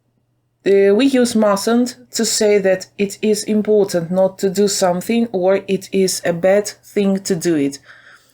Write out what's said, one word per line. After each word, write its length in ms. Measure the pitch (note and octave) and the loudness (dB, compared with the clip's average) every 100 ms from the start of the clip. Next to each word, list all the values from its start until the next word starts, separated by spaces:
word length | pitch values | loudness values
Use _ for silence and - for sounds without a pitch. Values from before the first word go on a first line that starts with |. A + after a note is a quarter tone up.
| _ _ _ _ _ _ F3+ | _ _ _ _ _ _ 0
е, 260 | G3 G3 | 2 4
we 220 | G#3 C#4 | 4 2
use 220 | B3+ A#3+ A3 | 2 0 2
mustn't 600 | G#3 G3 A3+ A#3+ B3 - - | 0 0 0 0 -2 -6 -10
to 140 | - | -4
say 380 | G#3 - G#3+ G#3 F#3+ | -4 0 2 2 2
that 220 | F#3 - - | 0 -4 -6
it 260 | G3+ - | -6 -2
is 240 | G#3+ G#3 - G#3+ | -2 -2 0 -2
important 520 | G#3 G#3+ G3 F3 E3 | 2 0 2 -2 -2
not 340 | F#3 F#3+ F#3+ | 0 0 0
to 60 | G3 | -4
do 180 | F#3 G3+ | 0 0
something 600 | - F#3 F3+ - A#3 A#3 | 0 0 -2 -2 -2 -2
or 220 | F#3 F#3 G3 - F#3 | 0 0 0 -2 -6
it 180 | - | -2
is 320 | G3 F#3 - F3 | -2 0 -2 -4
a 140 | E3+ | -2
bad 360 | F#3 G3+ G#3 - - G#3 | 2 2 0 -12 -8 -2
thing 160 | G3 | 0
to 240 | F#3+ G3 F#3 | -2 -2 -2
do 180 | F3 | 0
it. 260 | D#3 C#3 C#3 - - - - _ | 0 -2 -6 -18 -20 -20 -20 _